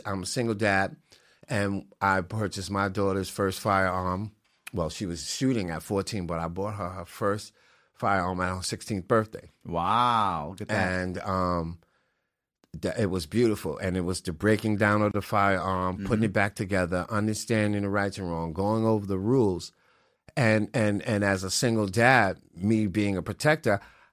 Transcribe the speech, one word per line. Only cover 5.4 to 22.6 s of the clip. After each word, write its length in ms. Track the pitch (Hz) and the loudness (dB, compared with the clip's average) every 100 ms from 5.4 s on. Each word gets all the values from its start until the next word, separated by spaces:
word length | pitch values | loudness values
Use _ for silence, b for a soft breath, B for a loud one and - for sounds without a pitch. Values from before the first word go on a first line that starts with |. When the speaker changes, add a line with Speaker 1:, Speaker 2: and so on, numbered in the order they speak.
| 131 117 90 | 0 0 -2
Speaker 1:
at 140 | 80 | -6
fourteen, 420 | - 98 95 107 87 | -2 -2 -2 -4 -4
but 120 | 82 | -4
I 80 | 85 | -4
bought 280 | 90 101 104 | -4 -6 -6
her 140 | 90 | -8
her 160 | 92 87 | -8 -14
first 460 | - 104 104 - _ _ _ _ | -4 -2 -2 -6 _ _ _ _
firearm 460 | - 113 98 90 90 | -4 0 2 0 0
at 160 | 92 92 | -2 -2
her 60 | |
sixteenth 420 | 90 107 - 101 87 | -6 -8 -6 -6 2
birthday. 440 | 117 107 - - _ - | 0 0 -10 -18 _ -6
Speaker 2:
Wow, 800 | 85 90 113 123 117 101 82 76 | -2 0 2 2 2 0 -2 -6
look 100 | 95 | -10
at 60 | 104 | -2
that. 240 | 107 92 92 | 0 0 0
Speaker 1:
And, 180 | 92 87 | -2 -4
um, 600 | 101 92 90 87 82 85 _ _ _ _ _ _ _ _ _ 78 | -2 0 2 0 -2 -8 _ _ _ _ _ _ _ _ _ -6
th-, 140 | 92 117 | -4 -2
it 120 | 101 | -2
was 160 | 92 78 | -2 -2
beautiful, 520 | 107 117 104 87 - | 2 2 2 -4 -4
and 200 | 95 92 | -2 0
it 40 | 87 | -2
was 160 | 90 | -4
the 100 | - | -6
breaking 460 | 78 104 107 110 101 | 0 2 2 2 2
down 240 | 104 104 | 4 4
of 100 | 104 | 2
the 80 | 101 | 0
firearm, 760 | - 107 101 95 92 92 92 98 | -2 0 2 2 0 -2 -2 -4
putting 120 | 95 110 | -2 0
Speaker 2:
Mm-hmm. 60 | |
Speaker 1:
it 100 | 110 | 2
back 220 | 104 101 - | 2 0 -2
together, 500 | 98 95 87 90 - | -2 0 0 -2 -2
understanding 720 | 107 107 104 - 113 104 104 | -2 -2 -2 -2 0 0 0
the 80 | 101 | -2
rights 280 | 104 101 101 | 0 -2 -4
and 120 | 90 | -6
wrong, 220 | 82 82 | -4 -4
going 320 | 80 98 110 110 | -2 0 2 2
over 200 | 107 98 | 2 0
the 140 | 95 | -2
rules. 520 | 104 135 104 87 - _ _ _ _ _ - - | 2 4 4 2 -6 _ _ _ _ _ -8 2
And, 340 | 113 107 104 | 4 4 2
and, 300 | - 104 101 | 0 2 0
and 200 | - 101 | 0 2
as 200 | 101 95 | 2 0
a 80 | 95 | 0
single 340 | - 123 113 101 | 0 2 2 0
dad, 540 | 113 120 127 98 85 _ | 4 6 6 4 0 _
me 320 | 82 | -4